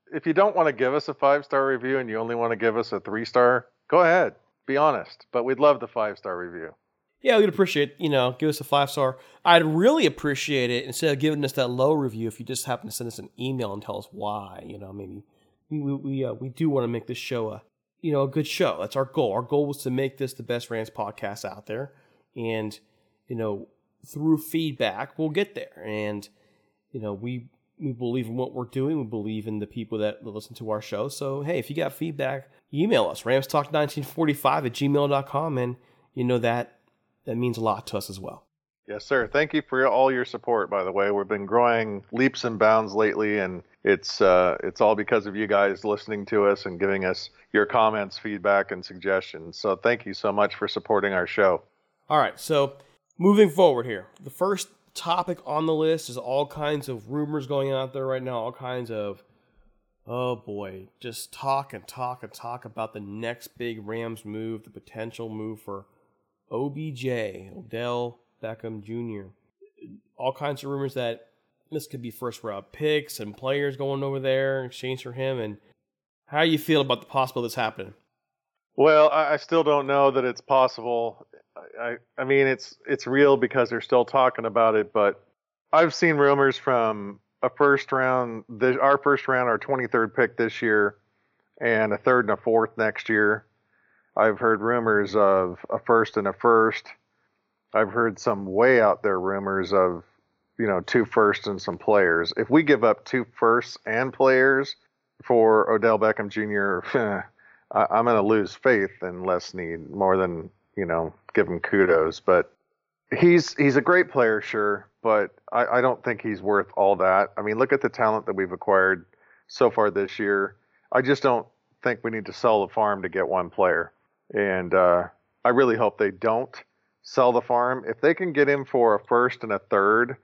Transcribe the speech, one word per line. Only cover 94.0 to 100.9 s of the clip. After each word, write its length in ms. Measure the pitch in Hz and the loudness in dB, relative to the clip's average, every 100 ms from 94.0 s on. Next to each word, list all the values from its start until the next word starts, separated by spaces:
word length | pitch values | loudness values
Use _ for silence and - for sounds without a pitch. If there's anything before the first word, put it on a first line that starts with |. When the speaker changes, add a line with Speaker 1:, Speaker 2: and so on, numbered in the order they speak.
| _ - | _ 0
Speaker 1:
I've 240 | 110 98 | 0 2
heard 220 | 117 107 | 0 0
rumors 520 | 110 120 113 104 98 107 | 0 0 2 0 2 2
of 420 | 98 95 92 87 - | 4 4 0 -6 -8
a 100 | 110 | -8
first 360 | - 113 110 - | 2 2 2 -2
and 120 | 98 | -4
a 60 | |
first. 520 | 92 120 113 110 101 - - _ _ _ _ _ _ _ | 0 2 4 4 0 -12 -20 _ _ _ _ _ _ _
I've 180 | 110 107 | -2 0
heard 260 | 110 113 92 | 0 -2 -2
some 300 | - 101 95 | -4 -4 -2
way 340 | 98 123 123 | 2 4 6
out 220 | 107 92 | 4 2
there 160 | 104 95 | 0 0
rumors 520 | 92 98 98 95 87 | -2 -4 -2 -2 0
of, 320 | 98 92 85 - _ _ _ _ - | 2 2 0 -10 _ _ _ _ -6
you 80 | 113 | -2
know, 160 | 92 | -2
two 240 | - | 0